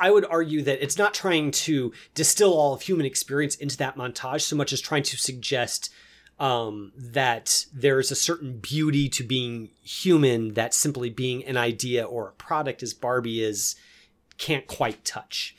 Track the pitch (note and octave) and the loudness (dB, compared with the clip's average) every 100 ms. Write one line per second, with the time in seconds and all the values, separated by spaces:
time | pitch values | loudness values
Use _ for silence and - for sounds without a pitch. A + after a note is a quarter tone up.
0 | F3+ G#3 F3 E3 E3 D3+ C3+ C3+ C#3 - | 6 6 6 0 0 0 0 0 -2 2
1 | G#3 G#3 G3 E3+ D3+ - - D3 B2 - | 0 2 0 2 2 0 0 0 0 -8
2 | - - D#3 - G3+ E3 D3 C3 - F3+ | -12 -2 2 6 6 6 4 2 -2 0
3 | C#3 - - C#3 C#3+ - C#3+ C3 C3+ C3+ | 0 -2 -4 -2 -2 -2 -6 -4 -6 -4
4 | B2 B2 C3 D3 - D3+ C#3 C3 - D3+ | -8 -8 -6 -4 -2 -2 -2 -2 -2 -2
5 | C#3 B2+ - B2+ A#2 C3 A#2+ - - - | -2 -2 -4 -6 -4 -2 -2 -4 -8 -12
6 | - - - - C#3 B2 A2+ G#2 G2+ - | -20 -20 -20 -4 0 0 -2 -6 -12 -16
7 | B2 A#2 C3 A#2 - - - C#3 C#3 C3+ | -6 0 2 0 0 0 -2 0 4 4
8 | C3 C3+ - E3+ C#3+ B2 G2 D3 D#3 C#3+ | 2 0 -2 -2 -4 -10 -4 -2 2 2
9 | C#3 - A#2+ C3 B2 A#2 A2 _ - - | 0 -2 -2 -2 -2 -6 -12 _ -14 -4
10 | F#3 E3 C#3 A#2 A2 A2 A#2 - D3+ C3+ | 4 6 6 4 0 0 0 0 0 -2
11 | A#2+ A2 B2+ B2 B2 B2+ A#2+ A2+ B2+ A#2+ | -6 -4 -4 -4 -4 0 0 0 0 -2
12 | A2 A#2+ G2 - - D#3 C#3+ B2 A#2+ - | -2 -6 -8 -10 -4 -2 -2 -6 -8 -6
13 | B2 B2+ A#2 A2+ A2 G2+ - - - - | -2 0 0 -2 -2 -2 -4 -4 -12 -20
14 | _ _ _ - - D3 - - A#2+ G#2+ | _ _ _ -10 -4 -4 -4 -4 -4 -4
15 | - - - - - | -8 -10 -10 -10 -10